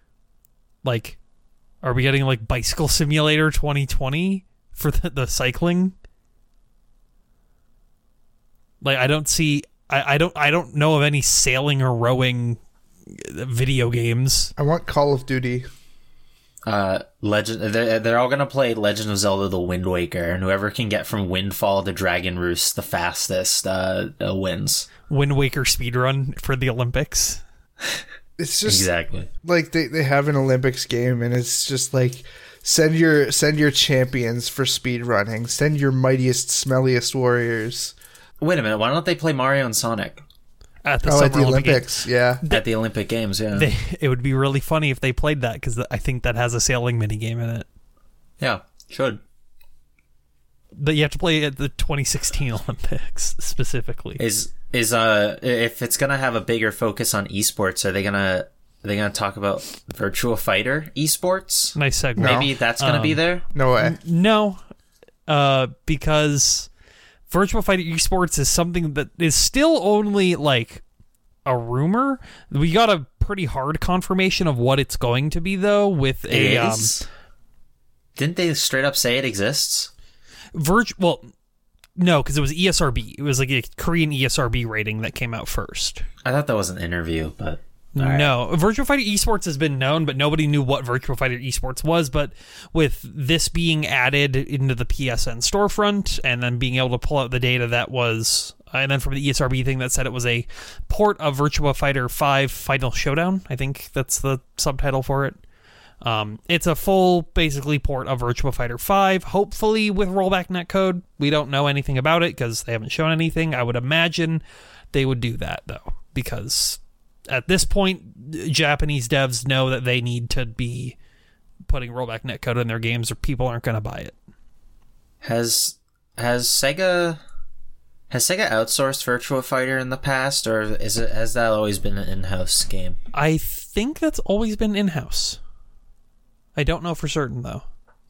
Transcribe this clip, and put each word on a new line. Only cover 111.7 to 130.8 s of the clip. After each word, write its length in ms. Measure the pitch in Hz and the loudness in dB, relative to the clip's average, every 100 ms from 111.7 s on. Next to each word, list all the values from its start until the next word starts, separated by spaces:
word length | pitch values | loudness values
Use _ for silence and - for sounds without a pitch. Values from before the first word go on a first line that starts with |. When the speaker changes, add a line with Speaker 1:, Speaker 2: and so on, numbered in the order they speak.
| 139 135 131 | 0 0 0
Speaker 1:
about 260 | 143 170 | 2 2
it 140 | 170 135 | 2 -2
'cause 260 | 120 113 | -4 -4
they 80 | - | -6
haven't 220 | 113 107 | -6 -6
shown 180 | - 160 | -2 0
anything. 420 | 160 165 165 165 | 0 0 0 -2
I 100 | 131 | -2
would 120 | 120 123 | -2 -2
imagine 640 | 127 160 170 165 160 160 - - - - - | 0 0 0 0 0 -2 -4 -20 -20 -20 -4
they 120 | 139 131 | 0 0
would 140 | 127 | 0
do 160 | 117 117 | -2 -4
that, 260 | 82 - - | -6 -8 -10
though, 240 | - - - - | -12 -8 -8 -6
because 640 | - - - 110 - - - - _ _ _ - | -8 -6 -8 -4 -2 -2 -6 -14 _ _ _ -6
at 180 | 127 143 | -6 0
this 180 | 185 - | 2 4
point, 640 | 202 190 185 104 - 123 156 123 | 4 2 0 -8 -20 -12 -8 -2
Japanese 560 | 143 147 147 151 143 117 | 0 2 2 0 -2 0
devs 400 | 143 135 117 131 | 0 0 -2 0
know 220 | 131 131 | 2 2
that 160 | 131 127 | 0 0
they 160 | 123 | 0
need 260 | 120 120 120 | 0 -4 0
to 120 | - | 0
be 540 | 120 110 123 120 123 - - _ _ _ _ - - | -2 -4 -6 -6 -10 -12 -20 _ _ _ _ -14 -2
putting 240 | 139 120 | 0 0
rollback 320 | 120 120 113 | -6 -6 -6
netcode 360 | 131 - - 120 | -8 -6 -2 0
in 80 | 117 | 0
their 120 | 113 | -2
games 320 | 113 117 113 | -2 -2 -4
or 40 | 110 | -4
people 300 | - 127 127 | -4 -2 -2
aren't 180 | 117 | -2
gonna 160 | - 110 | -2 -2
buy 200 | 110 - | -4 -10
it. 160 | - - - - - - - - - - _ _ | -12 -16 -20 -20 -20 -20 -20 -20 -20 -20 _ _
Speaker 3:
Has, 560 | - 117 117 - - - _ _ _ - | -6 -2 0 0 -2 -6 _ _ _ -6
has 300 | 120 123 123 | -2 0 0
Sega, 720 | - 135 151 185 180 170 160 - - - - - - - - - | 0 0 0 0 2 0 -4 -8 -8 -6 -8 -10 -12 -18 -20 -8
has 160 | 127 - | -2 0
Sega 240 | 185 220 | 0 0
outsourced 560 | 110 113 - 135 131 - | 0 0 0 0 0 -2
Virtua 380 | 123 - 135 | -2 -2 -4
Fighter 340 | 127 131 131 135 | -2 -2 0 -2
in 120 | 127 | -2
the 80 | 127 | -4
past, 500 | 143 131 135 135 113 | -2 0 0 -2 0
or 160 | 113 | 0
is 340 | 107 - | 0 0